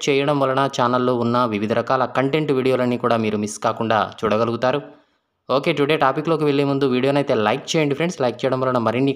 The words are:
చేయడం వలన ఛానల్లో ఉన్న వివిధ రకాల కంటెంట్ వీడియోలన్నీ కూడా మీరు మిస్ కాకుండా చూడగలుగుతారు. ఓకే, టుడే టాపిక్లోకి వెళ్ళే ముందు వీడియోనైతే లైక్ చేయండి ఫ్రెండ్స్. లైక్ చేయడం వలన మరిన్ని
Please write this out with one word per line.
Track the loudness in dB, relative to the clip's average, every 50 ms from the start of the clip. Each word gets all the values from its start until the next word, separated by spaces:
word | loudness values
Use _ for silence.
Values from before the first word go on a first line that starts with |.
| -2 0
చేయడం | 0 2 2 2 2 2 2
వలన | 0 2 0 0 0 0 0
ఛానల్లో | 0 2 2 2 2 0 0 0 0
ఉన్న | 0 2 0 0 0 0
వివిధ | -2 -2 0 -2 -2
రకాల | 0 0 0 0 0 -2 -2 -2
కంటెంట్ | -2 0 0 -2 0 0 0 0
వీడియోలన్నీ | 2 0 0 0 0 0 -2 0 0
కూడా | 0 0 2 0
మీరు | -2 -2 -2 -4
మిస్ | -6 -8 -4 -4
కాకుండా | -4 -2 -2 -2 0 0 0 0 -2 -4 -4
చూడగలుగుతారు. | -2 0 0 0 0 0 -2 0 0 0 0 -2 -6 -8 -20 -20 _ _ _ _ _ _ _ _ _ -2 -2
ఓకే, | 0 0 0 0 0
టుడే | 2 2 2 2
టాపిక్లోకి | 2 0 0 0 0 0 0 2 2
వెళ్ళే | 0 2 2 2 0
ముందు | 0 0 0 2
వీడియోనైతే | 2 2 2 2 2 0 0 0 0 2 2
లైక్ | 0 0 -2 -4 -2
చేయండి | 0 0 0 0 0 -2
ఫ్రెండ్స్. | -2 -4 -2 -2
లైక్ | -2 -2 -2 -2
చేయడం | -2 -2 0 0
వలన | 0 0 0 0 0
మరిన్ని | 0 0 2 0 0 0